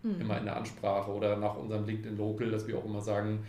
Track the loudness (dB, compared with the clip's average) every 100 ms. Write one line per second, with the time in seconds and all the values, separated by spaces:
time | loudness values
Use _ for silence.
0 | -2 0 0 0 0 -2 -4 -2 2 2
1 | 2 2 2 4 0 -2 -2 -2 0 -2
2 | -2 -2 0 0 0 0 0 -2 -2 -2
3 | 0 2 2 0